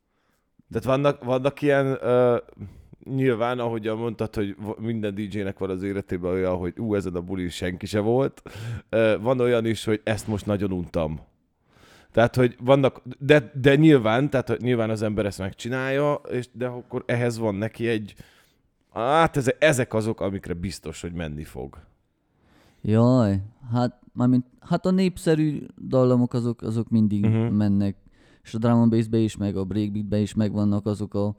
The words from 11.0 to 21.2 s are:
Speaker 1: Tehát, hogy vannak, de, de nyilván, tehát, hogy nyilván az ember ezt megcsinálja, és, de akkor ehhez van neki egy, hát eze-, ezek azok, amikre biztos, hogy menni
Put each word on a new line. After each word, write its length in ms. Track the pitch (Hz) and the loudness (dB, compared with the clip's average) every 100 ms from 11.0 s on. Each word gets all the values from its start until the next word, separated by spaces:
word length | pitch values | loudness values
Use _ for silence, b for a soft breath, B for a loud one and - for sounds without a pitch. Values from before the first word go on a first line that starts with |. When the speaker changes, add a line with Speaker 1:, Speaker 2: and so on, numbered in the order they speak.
| 78 78 - _ _ _ b b b b b | -4 -6 -12 _ _ _ b b b b b
Speaker 1:
Tehát, 240 | - 117 - | 2 2 4
hogy 200 | 123 107 | 0 2
vannak, 420 | 123 139 131 - 123 - | 2 4 4 0 -14 -2
de, 340 | 139 151 110 135 | 4 4 4 2
de 160 | 139 139 | 4 8
nyilván, 540 | 160 139 107 117 143 | 8 8 6 2 2
tehát, 180 | 131 120 | 0 -2
hogy 120 | 117 | -2
nyilván 300 | 123 120 110 | 0 0 0
az 120 | 110 | -2
ember 240 | 107 104 104 | -2 -2 -4
ezt 120 | 95 | -4
megcsinálja, 760 | 95 - 117 131 131 135 147 | -10 -8 -8 -6 -4 0 0
és, 340 | 147 - 127 120 | -2 -4 -8 -8
de 140 | 113 123 | -8 -8
akkor 360 | 123 - 123 - | -8 -10 -8 -4
ehhez 320 | 117 120 113 | -2 -2 -2
van 160 | 110 | -2
neki 340 | 98 110 - 113 | -2 -4 -4 -2
egy, 260 | 110 101 - b b b b b _ _ | -2 -4 -16 b b b b b _ _
hát 440 | - 120 156 160 147 | -6 0 4 2 2
eze-, 200 | 123 - | -2 2
ezek 360 | 151 131 127 | 2 2 0
azok, 260 | 110 110 110 | -2 -2 -4
amikre 340 | 95 98 - | -4 -4 -8
biztos, 460 | 85 92 - 78 80 | -8 -8 -8 -12 -10
hogy 120 | 87 | -10
menni 320 | 85 | -8